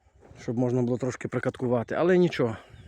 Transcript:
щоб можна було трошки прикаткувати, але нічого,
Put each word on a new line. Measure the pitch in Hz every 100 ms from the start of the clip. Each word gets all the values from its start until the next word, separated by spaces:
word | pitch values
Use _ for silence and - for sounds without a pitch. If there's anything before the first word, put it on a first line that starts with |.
| _ _ - -
щоб | - 117
можна | 127 123
було | 120 123
трошки | 127 - -
прикаткувати, | 127 127 - 123 123 117 82
але | 165 180
нічого, | 175 - 123 101 - -